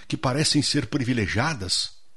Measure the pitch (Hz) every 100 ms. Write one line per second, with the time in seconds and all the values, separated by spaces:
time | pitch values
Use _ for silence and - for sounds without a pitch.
0 | - - 135 135 156 156 131 147 120 143
1 | 120 120 92 92 147 139 92 - - -
2 | -